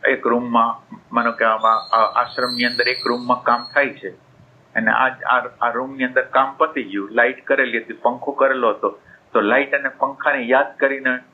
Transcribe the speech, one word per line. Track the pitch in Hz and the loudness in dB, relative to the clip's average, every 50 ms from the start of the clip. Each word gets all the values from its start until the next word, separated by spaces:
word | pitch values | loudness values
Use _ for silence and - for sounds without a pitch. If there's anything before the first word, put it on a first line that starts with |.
| - - | 2 0
એક | 131 123 - | 0 0 0
રૂમમાં, | 120 117 120 123 120 117 117 117 117 113 - - _ - - _ _ - | 0 0 0 -2 0 2 2 2 2 0 -6 -12 _ -20 -20 _ _ -4
માનો | 120 117 117 117 | -2 0 0 0
કે | - 117 | 0 2
આમાં | 113 110 110 110 110 113 113 - - - | 2 2 2 2 2 2 2 0 0 2
આ | 113 110 104 - 120 120 | 2 2 2 2 0 -2
આશ્રમની | 120 - - 123 123 123 120 120 | -2 -2 -4 -4 -2 -2 -2 -2
અંદર | 120 120 - 120 120 | -2 0 0 -2 -2
એક | 127 - - | -2 -2 -2
રૂમમાં | 120 120 123 123 123 127 123 - | -2 -2 -2 0 0 -2 0 2
કામ | 151 120 120 - - - | 0 0 0 -2 -2 0
થાય | 147 143 131 | 0 0 0
છે | 107 - - 95 92 - _ _ _ _ - _ _ _ _ _ _ | -2 -8 -12 -12 -12 -12 _ _ _ _ -20 _ _ _ _ _ _
અને | 113 113 113 | -2 0 2
આ, | 113 113 131 131 | 2 4 2 2
આ, | 131 - - - 123 123 120 123 - _ | 0 -4 -2 0 0 0 0 -2 -6 _
આ | - 117 | -2 -2
રૂમની | 113 120 131 135 135 135 131 | -2 -2 -6 -6 -6 -4 -4
અંદર | 127 127 131 127 | 0 0 -2 -2
કામ | - - 135 135 135 - | 2 2 0 0 0 0
પતી | - 165 156 - 147 120 | 0 -2 0 0 -6 -6
ગયું, | 98 95 101 98 101 | -6 -6 -8 -8 -4
લાઇટ | 110 120 120 123 131 - - | 0 2 2 2 0 -4 -2
કરેલી | - 139 135 131 123 113 117 | -2 0 0 0 0 -2 -4
હતી, | 113 - 113 | -4 -6 -14
પંખો | - - 120 123 127 - 143 143 | -2 -2 -2 -2 -2 -6 -8 -2
કરેલો | - 139 135 131 127 123 113 | 2 2 2 2 2 0 0
હતો, | 104 - - 101 - - _ - - - _ _ - | 0 0 -2 -4 -4 -4 _ -20 -20 -20 _ _ 0
તો | 117 | 0
લાઇટ | 101 104 113 131 143 139 147 | 2 4 2 2 2 0 -2
અને | 139 135 135 | -4 -4 -4
પંખાને | - - 135 135 139 - - 151 143 135 123 | -4 -2 -4 -4 -4 -2 -2 -2 0 0 0
યાદ | 117 127 131 143 143 - | 2 4 4 4 2 -2
કરીને | _ 147 135 139 135 135 131 127 127 - _ | _ 0 0 0 0 -2 -2 -4 -4 -6 _